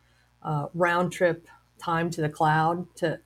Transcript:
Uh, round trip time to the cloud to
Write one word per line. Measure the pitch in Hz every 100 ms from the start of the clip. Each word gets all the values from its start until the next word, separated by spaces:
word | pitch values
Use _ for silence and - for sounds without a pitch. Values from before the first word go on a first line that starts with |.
| _ _ _ _
Uh, | 160 151 143
round | 170 175 175 180
trip | - 180 165 - - _ _
time | - 165 170
to | 165
the | 151
cloud | - 156 156 160 175 175 -
to | 165 -